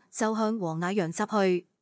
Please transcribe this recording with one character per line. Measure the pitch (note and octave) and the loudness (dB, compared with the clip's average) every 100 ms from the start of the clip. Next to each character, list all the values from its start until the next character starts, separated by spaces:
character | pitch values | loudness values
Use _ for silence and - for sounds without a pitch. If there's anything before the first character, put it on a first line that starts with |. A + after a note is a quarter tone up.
| _ | _
就 | - A3 A3 | -2 -2 0
向 | G#3+ A3+ | 0 0
黃 | E3+ D#3+ | -4 -2
乃 | F3 | -2
陽 | G3+ E3 | 0 0
砸 | E3+ G#3+ | -2 0
去。 | G#3+ F#3+ F3+ - _ | 2 2 2 -2 _